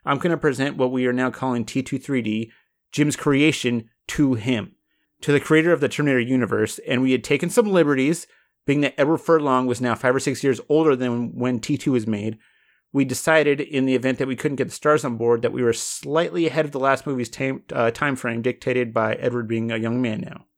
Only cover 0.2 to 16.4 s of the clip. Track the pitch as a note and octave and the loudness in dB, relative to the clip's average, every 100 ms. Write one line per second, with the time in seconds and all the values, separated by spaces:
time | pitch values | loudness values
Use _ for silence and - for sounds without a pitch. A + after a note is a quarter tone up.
0.2 | F3 D#3+ D3+ B2+ C#3 C3 B2+ B2+ B2+ B2 | 0 0 0 0 -2 0 0 0 0 0
1.2 | B2+ - C3 A#2+ G#2+ C#3 B2+ C3+ - C3+ | -2 -2 -4 -4 -4 -4 -4 -6 -4 -2
2.2 | A2 A2 A2+ _ _ _ _ - D3+ - | 0 -2 -4 _ _ _ _ 0 0 0
3.2 | D3+ C#3 D3+ - B2 A#2+ - _ - - | 2 4 4 2 0 -2 -4 _ -8 0
4.2 | C#3 A#2+ G#2+ A#2+ F2+ _ _ _ _ _ | 2 2 0 -2 -4 _ _ _ _ _
5.2 | - C#3+ - D#3 D#3+ E3 C3 - D3 C3 | 0 0 4 4 4 2 0 0 2 2
6.2 | A#2 C3 G#2+ G#2+ G#2+ - - B2+ C3 B2+ | 2 0 2 0 -2 -4 -4 0 2 0
7.2 | - D3 F3 A3 G#3 F#3+ D3 C3+ C3+ E3 | 2 0 0 2 2 4 4 4 2 0
8.2 | - _ _ _ - C#3+ C#3+ - C#3+ D#3+ | -6 _ _ _ -2 0 0 0 2 2
9.2 | D#3+ D#3+ D3 B2+ B2+ A#2+ B2 A2+ B2+ B2+ | 2 2 4 2 2 0 -2 0 0 0
10.2 | D3 B2 C#3 A#2 - D3+ D#3+ C3 B2+ A#2+ | 0 -2 0 0 2 2 4 2 2 -2
11.2 | A#2+ - B2 A#2+ - D3 - B2+ A2 G#2 | -4 -4 -2 -2 -2 -4 0 0 0 -4
12.2 | A2 A2 _ _ _ _ _ C#3 C3+ B2 | -4 -8 _ _ _ _ _ -2 0 -2
13.2 | - D#3+ D3 C#3+ C#3 C#3 C3 B2+ C3 B2+ | 2 4 4 2 -2 -2 2 2 0 -2
14.2 | C3+ B2+ D3+ C3+ A#2+ - D3+ D3+ C#3+ A#2 | -4 -2 -4 -2 -6 -2 2 2 0 -2
15.2 | A#2 A#2 A#2 B2+ A#2+ A2+ - - C#3 D3+ | 2 2 0 -2 0 0 -4 -10 -4 -2
16.2 | F3 F3 | -2 0